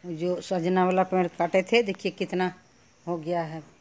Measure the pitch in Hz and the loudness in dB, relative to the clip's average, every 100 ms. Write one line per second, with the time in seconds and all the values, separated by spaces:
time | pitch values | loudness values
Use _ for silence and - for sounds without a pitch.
0 | 180 160 175 175 - 185 170 185 180 185 | -10 -4 -2 -2 -2 -2 2 4 4 4
1 | 185 185 175 - 170 190 185 233 208 185 | 2 2 0 0 2 2 4 2 2 -4
2 | 190 - 175 180 180 - _ _ _ _ | -6 -6 -4 -2 -2 -4 _ _ _ _
3 | - 175 156 175 160 160 147 _ | -8 -6 -4 -4 -4 -10 -14 _